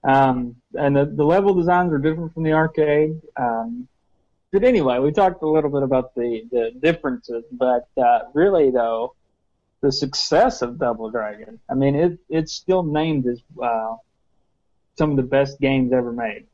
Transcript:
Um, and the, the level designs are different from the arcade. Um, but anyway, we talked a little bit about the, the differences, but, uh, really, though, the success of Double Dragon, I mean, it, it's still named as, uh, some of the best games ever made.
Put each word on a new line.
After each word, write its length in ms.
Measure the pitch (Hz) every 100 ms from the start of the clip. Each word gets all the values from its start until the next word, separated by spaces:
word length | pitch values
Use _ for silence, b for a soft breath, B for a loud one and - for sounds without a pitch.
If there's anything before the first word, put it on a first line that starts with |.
Um, 520 | 139 135 135 127 120 120 _
and 220 | - 143 139
the, 100 | 143
the 180 | 147
level 300 | 151 180 202
designs 380 | 185 170 180 180
are 40 | 147
different 340 | 151 160 160
from 100 | 165
the 100 | 160
arcade. 680 | 156 160 156 151 147 156 156 - -
Um, 520 | 123 113 117 240 254 _ _ _ _ _ _
but 120 | 196
anyway, 340 | 247 233 135 123
we 120 | 143
talked 320 | 151 190 180
a 40 | 156
little 220 | 156 147
bit 140 | 139
about 320 | 135 131 127 -
the, 320 | 120 113 117
the 220 | 123 113 127
differences, 640 | 151 165 147 123 - 117 -
but, 360 | 123 127 123 - -
uh, 240 | 123 139 -
really, 380 | 147 190 185 139
though, 420 | 123 117 113 120 _ _ _ _ _ _ _
the 100 | 143
success 720 | - 147 - - - 349 -
of 160 | 120 120
Double 320 | 127 113 110
Dragon, 480 | 117 107 107 110 113 -
I 60 | 131
mean, 200 | 139 143
it, 220 | 175 175 _
it's 240 | 160 160
still 280 | - - 185
named 440 | 165 151 160 151 123
as, 120 | 120 _ -
uh, 360 | 123 113 110 113 _ _ _ _ _ _ _ _ _ -
some 140 | 156
of 60 | 139
the 60 |
best 360 | 127 135 139 139
games 340 | 135 135 127
ever 180 | 127 120
made. 340 | 120 113 104 _